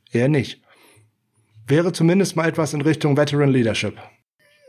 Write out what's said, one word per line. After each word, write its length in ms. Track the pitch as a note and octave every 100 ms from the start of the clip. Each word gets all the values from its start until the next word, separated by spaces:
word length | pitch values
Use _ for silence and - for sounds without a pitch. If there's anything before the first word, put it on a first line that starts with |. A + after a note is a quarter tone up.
| _
eher 180 | A#2 C3
nicht. 320 | D3+ G#2+ - _ _ _ _ _ _ _ _ _ - -
Wäre 260 | D3 F3
zumindest 420 | - E3 F#3 F#3+ E3
mal 120 | E3
etwas 260 | E3 D3+
in 80 | D3+
Richtung 340 | C#3+ D3+ D3+ C#3
Veteran 340 | D3 C#3+ C#3+
Leadership. 440 | C3 A2 G#2 G#2 - - _ _ _ _ _